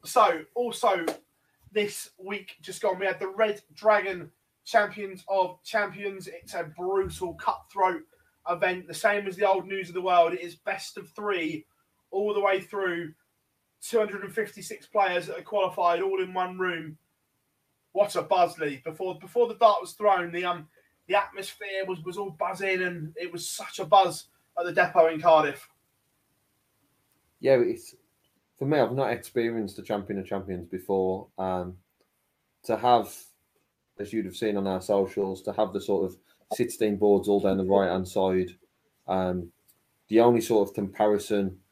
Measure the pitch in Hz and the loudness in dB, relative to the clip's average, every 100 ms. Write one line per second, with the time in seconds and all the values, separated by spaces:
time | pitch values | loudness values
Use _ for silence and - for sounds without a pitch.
0 | - 254 208 165 156 - 240 - 220 190 | 0 4 4 4 -4 -4 -4 0 0 0
1 | 160 156 _ _ _ _ _ 214 202 - | -2 -8 _ _ _ _ _ -4 -4 -6
2 | - _ 185 202 190 - - - 208 180 | -14 _ -12 -12 -12 -20 -16 -4 -2 -2
3 | 190 185 196 190 214 208 _ - 214 208 | -2 -4 -6 0 0 0 _ -2 2 4
4 | 190 180 156 _ _ _ - 226 202 214 | 2 -8 -10 _ _ _ 0 0 0 -4
5 | 202 185 - 196 185 - - 220 202 196 | -12 -12 -4 0 0 -2 -4 -2 -2 -6
6 | 202 190 180 170 - - 165 156 180 196 | -10 -10 -14 -16 -12 -10 -10 -8 -2 -2
7 | 190 156 180 156 - - - 202 185 170 | -2 -4 -10 -4 -4 -4 -8 0 0 0
8 | - _ _ _ - 175 185 180 165 160 | -10 _ _ _ -6 0 0 -2 -8 -2
9 | 214 202 202 180 202 190 175 196 175 175 | 0 0 -4 -2 2 2 0 -8 -6 -6
10 | 185 180 165 180 175 - - 196 - - | 2 6 6 2 -8 -10 -8 -8 -8 -14
11 | - - 208 190 160 160 - _ _ _ | -16 -8 -4 -2 -2 -6 -12 _ _ _
12 | _ 190 208 208 196 190 - 208 190 170 | _ -4 -2 0 2 0 -2 -4 -4 -4
13 | 165 156 _ _ _ _ _ _ - 233 | -8 -14 _ _ _ _ _ _ -2 0
14 | 208 196 196 190 214 - - 214 - 208 | 0 -4 -8 -6 -6 -8 -14 -14 -4 0
15 | 196 180 160 - - 208 185 - 175 170 | 2 0 -4 -10 -4 0 0 2 0 2
16 | 190 190 185 185 180 185 185 170 156 156 | 0 -2 -2 -2 -4 -2 -4 -4 -8 -16
17 | _ _ _ _ _ _ _ _ _ 185 | _ _ _ _ _ _ _ _ _ 0
18 | 202 180 156 190 175 165 151 135 - 156 | 0 0 0 4 4 2 -6 -6 -10 -8
19 | 185 160 185 240 233 220 226 208 180 - | -8 -8 -6 0 0 6 6 6 -2 0
20 | 208 190 175 175 180 170 156 _ _ _ | 2 2 0 -4 -4 -4 -8 _ _ _
21 | _ 202 202 202 190 - 202 190 190 180 | _ 0 0 -8 -14 -12 -8 -6 -4 -6
22 | 165 180 196 156 156 190 196 185 180 175 | -8 -8 -8 -6 -6 -2 -2 0 -2 -4
23 | 156 151 175 170 - - - - 185 196 | -10 -10 -10 -10 -10 -10 -12 -10 4 6
24 | 185 156 - _ _ - 175 175 175 175 | 6 0 -14 _ _ -6 -4 0 2 6
25 | 165 160 170 160 151 139 - _ _ _ | 6 6 6 6 6 -2 -14 _ _ _
26 | _ _ _ _ _ _ _ _ _ _ | _ _ _ _ _ _ _ _ _ _
27 | _ _ _ _ 131 135 120 117 - - | _ _ _ _ 4 4 4 -2 -10 -20
28 | _ _ _ _ _ _ 139 151 113 127 | _ _ _ _ _ _ 0 2 2 2
29 | 131 117 - - 117 113 101 - 98 104 | -2 -2 -4 -2 -2 -2 -6 -8 -6 -6
30 | 98 101 92 98 95 90 85 92 - 98 | -4 -8 -4 -6 -6 -10 -8 -12 -2 0
31 | 92 95 - - 92 92 90 90 _ _ | 0 -2 -8 -6 -4 -4 -6 -12 _ _
32 | _ _ _ _ _ _ - 110 120 120 | _ _ _ _ _ _ -4 0 6 4
33 | 104 - - _ _ _ _ _ _ _ | 4 -10 -20 _ _ _ _ _ _ _
34 | 101 110 95 - 110 101 98 92 - 101 | -6 -4 -4 -4 -2 -2 -2 -4 0 2
35 | 95 - 98 95 - 98 107 98 - 98 | 2 -2 -4 -4 -8 -2 -2 -2 -2 -2
36 | 95 - _ _ _ - 120 - 110 101 | -2 -6 _ _ _ -4 -4 0 0 2
37 | 104 101 98 101 98 95 92 98 95 90 | 4 4 4 2 2 0 2 2 4 0
38 | 92 - 95 92 90 - _ _ _ _ | -2 0 0 0 -2 -8 _ _ _ _
39 | - 92 92 90 87 _ _ _ _ _ | -4 -2 0 -2 -6 _ _ _ _ _
40 | _ 110 117 120 - 113 101 - 98 - | _ 6 8 6 4 2 2 -2 -6 2
41 | 107 104 - 104 95 92 _ | 2 4 2 0 -2 -6 _